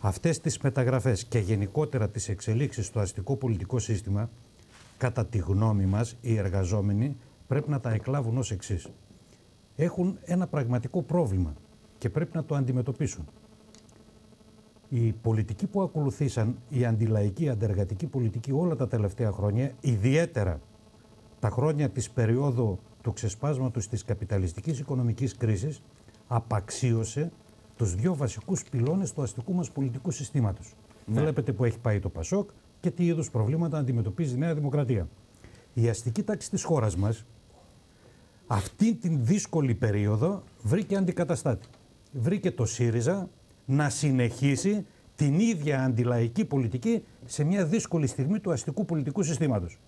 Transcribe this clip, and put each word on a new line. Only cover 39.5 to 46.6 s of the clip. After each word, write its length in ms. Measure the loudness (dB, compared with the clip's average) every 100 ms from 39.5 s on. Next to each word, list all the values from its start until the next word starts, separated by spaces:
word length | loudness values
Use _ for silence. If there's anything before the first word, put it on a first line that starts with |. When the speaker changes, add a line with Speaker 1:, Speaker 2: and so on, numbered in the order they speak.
| 0 2 2
Speaker 1:
περίοδο, 680 | 2 2 2 2 0 -2 -8 -8
βρήκε 340 | -2 0 0 0
αντικαταστάτη. 720 | 0 0 -2 -2 -2 -2 -6 -20 -20 -20 _
Βρήκε 400 | -2 0 0 -2
το 140 | 0 -2
σύριζα 640 | 2 2 2 0 0 -4 -12 -20 -16 0
να 240 | 2 2
συνεχίσει 960 | 0 2 4 2 2 2 4 2 0 -4 -16 -20 0
την 240 | 2 4
ίδια 440 | 2 2 0 2
αντιλαϊκή 600 | 2 2 2 2 2 0 0
πολιτική 580 | 0